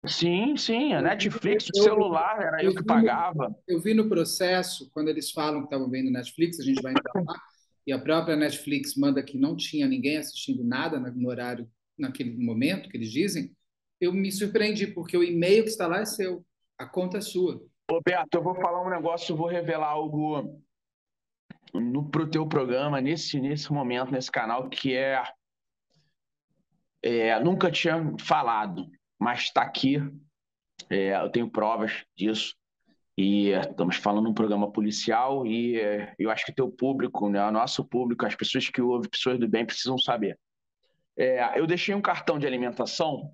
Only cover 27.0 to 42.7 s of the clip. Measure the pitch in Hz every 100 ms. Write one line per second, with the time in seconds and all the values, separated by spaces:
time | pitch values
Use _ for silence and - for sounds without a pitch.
27 | - 117 113 113 147 185 180 160 170 160
28 | 156 113 - 156 127 113 104 85 - -
29 | _ _ 117 120 - - 120 - 135 143
30 | 143 - - _ _ _ _ _ - 95
31 | 98 95 92 120 117 110 107 113 107 -
32 | - - 101 110 - - _ _ _ _
33 | _ - 98 101 101 92 - - 87 -
34 | 104 101 113 107 110 101 101 - 107 104
35 | - 113 127 139 120 113 120 117 107 104
36 | 101 - 107 110 - - 131 - 131 135
37 | 127 - 104 101 101 110 127 - - 123
38 | 123 117 110 - 110 131 - - 123 123
39 | 107 - 131 127 117 113 113 - 123 131
40 | - 120 98 85 _ _ _ _ _ _
41 | _ - 127 127 117 117 160 175 - 202
42 | 202 170 - 151 143 127 127